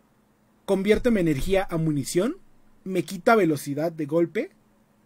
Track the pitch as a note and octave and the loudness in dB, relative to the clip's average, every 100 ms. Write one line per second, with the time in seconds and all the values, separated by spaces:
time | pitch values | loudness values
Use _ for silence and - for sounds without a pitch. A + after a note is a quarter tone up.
0 | _ _ _ _ _ _ - F#3+ G3 G#3+ | _ _ _ _ _ _ -2 0 2 2
1 | B3 G#3+ E3 C#3 F3 F#3+ G3 E3 D#3+ C#3+ | 4 2 2 0 0 0 0 -2 0 -2
2 | - F3 A3+ F#4 - _ _ _ F#3+ F3+ | -2 -2 -2 -4 -16 _ _ _ -6 -6
3 | - F#3 B3 A3+ E3+ C#3+ C#3+ C#3 E3+ D#3+ | -4 -2 2 4 4 0 -4 -4 -4 -6
4 | C#3+ E3 E3+ G#3+ F4+ _ _ _ _ _ | -2 0 0 -2 -8 _ _ _ _ _